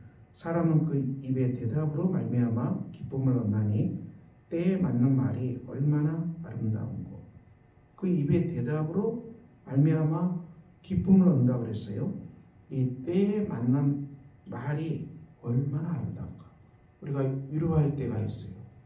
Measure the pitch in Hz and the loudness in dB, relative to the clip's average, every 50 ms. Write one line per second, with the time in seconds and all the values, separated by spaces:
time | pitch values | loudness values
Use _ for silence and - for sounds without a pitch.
0 | - - - - - - - - - 170 170 170 160 160 156 147 - 147 139 135 | -20 -20 -20 -20 -20 -20 -18 -10 -6 -2 0 2 2 4 4 4 2 2 0 0
1 | 131 - - - - 127 127 131 127 120 - - 117 107 - 151 156 151 - 165 | -2 -2 -4 -4 -4 -2 0 2 2 0 0 -2 -2 -2 -2 0 0 0 0 0
2 | 180 185 - 123 117 113 120 123 120 113 107 117 120 - - - - - - - | 0 0 0 0 0 0 0 2 2 2 0 0 0 -2 -2 -4 -6 -10 -12 -12
3 | - - 135 131 127 131 123 120 107 104 104 107 104 104 104 113 - - - - | -10 -6 -4 0 2 2 2 2 2 2 2 2 2 2 2 2 0 0 -2 -6
4 | - - - - - - - - - - 170 170 180 185 190 180 170 139 120 120 | -10 -12 -16 -20 -20 -20 -20 -20 -12 -6 -4 0 2 2 2 2 2 2 2 4
5 | 123 139 135 127 110 104 107 117 127 123 - - - - - 127 143 147 151 147 | 4 4 4 4 2 0 0 -2 -2 -4 -4 -6 -8 -8 -4 0 2 2 4 4
6 | 151 156 160 165 170 - - - - 117 110 113 113 107 107 - - - - - | 2 2 0 -2 -4 -4 -6 -8 -10 -10 -6 -4 -2 -2 -2 -2 -4 -6 -6 -8
7 | - - - - - - - - - - - _ _ _ _ _ - _ _ - | -10 -10 -12 -16 -18 -20 -20 -20 -20 -20 -20 _ _ _ _ _ -20 _ _ -6
8 | - 185 175 151 139 143 - 175 170 165 - 131 120 151 151 156 156 160 175 196 | -2 0 0 2 2 4 4 2 2 2 -2 -2 -2 -2 -2 -2 -2 -2 -2 0
9 | 220 226 233 - - - - - - - - - - 147 135 139 151 160 160 160 | 0 0 -2 -4 -8 -12 -16 -18 -20 -20 -20 -20 -12 -2 2 4 4 6 4 4
10 | 156 156 165 170 175 185 175 - - - - - - - - - - - 185 - | 2 0 0 0 0 -2 -2 -4 -8 -12 -16 -20 -20 -20 -20 -18 -10 -4 -2 0
11 | - - 190 190 180 156 143 127 123 123 120 117 110 110 107 - - - 104 104 | 4 6 8 8 8 8 8 6 6 4 2 2 -2 -4 -4 -6 -6 -6 -6 -4
12 | - - - - - - - - - - - - - - 147 135 127 - - - | -4 -4 -4 -6 -10 -16 -18 -20 -20 -20 -20 -20 -14 -6 -2 -2 -2 -2 -2 -4
13 | - 165 175 190 202 208 214 214 - - - 120 120 120 131 143 143 143 143 143 | -4 0 2 4 4 4 2 0 -2 -2 -2 0 2 2 4 4 4 2 2 0
14 | - - - - - - - - - - 113 120 120 139 151 147 170 - - - | -2 -8 -12 -16 -20 -20 -20 -20 -14 -12 -10 -6 -4 -4 -2 -2 -2 -4 -4 -4
15 | - - - - - - - - - 120 120 135 - - - 156 165 170 170 123 | -6 -10 -12 -16 -18 -20 -20 -10 -4 -2 0 0 0 0 -2 -2 -4 -4 -4 -4
16 | 107 104 104 - - - - - - - - - - - - - - - _ _ | -4 -6 -6 -8 -10 -10 -12 -14 -18 -20 -20 -20 -20 -20 -20 -20 -20 -20 _ _
17 | - 143 139 139 135 131 135 139 - - 147 160 170 165 156 156 143 139 - - | -8 -4 -2 -2 0 -2 -2 -4 -6 -6 -4 -2 -2 2 2 2 2 2 0 -2
18 | 123 117 107 104 104 101 - - - - - - - - - - - | -4 -4 -4 -4 -4 -4 -6 -8 -10 -12 -14 -16 -18 -20 -20 -20 -20